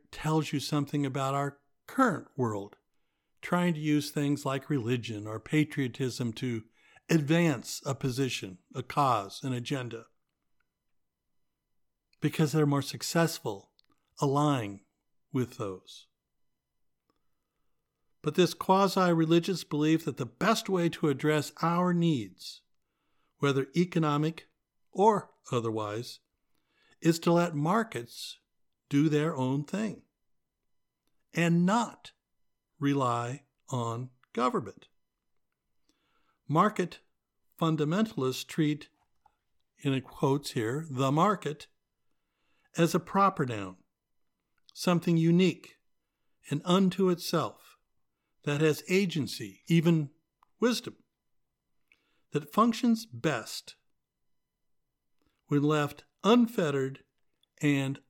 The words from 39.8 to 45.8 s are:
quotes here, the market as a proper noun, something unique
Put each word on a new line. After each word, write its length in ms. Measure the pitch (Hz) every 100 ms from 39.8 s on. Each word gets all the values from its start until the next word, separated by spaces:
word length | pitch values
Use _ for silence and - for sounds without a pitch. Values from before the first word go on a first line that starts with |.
| 139 135
quotes 520 | - - 143 143 -
here, 340 | 131 110 139 160
the 240 | 127 135
market 540 | 147 196 196 147 151 - _ _ _ _ _ _ _ _ _ _ -
as 160 | 165
a 60 | 175
proper 440 | - 196 196 190
noun, 320 | 131 110 95 92 _ _ _ _ _ _ _ _ _
something 440 | - - 175 180 165
unique 600 | 165 170 185 - - -